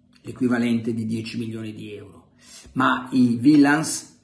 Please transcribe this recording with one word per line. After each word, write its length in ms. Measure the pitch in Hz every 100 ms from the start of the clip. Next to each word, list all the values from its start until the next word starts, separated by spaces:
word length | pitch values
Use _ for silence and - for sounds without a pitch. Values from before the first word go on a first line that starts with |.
| _ _
l'equivalente 720 | - 107 123 120 120 113 113
di 140 | 113 110
dieci 320 | 113 110 120
milioni 340 | 110 110 110
di 180 | 107 107
euro. 420 | 101 98 - _ _ - - -
Ma 360 | 131 131 127 -
i 240 | 131 123 117
Villans, 840 | 135 151 143 151 160 - - _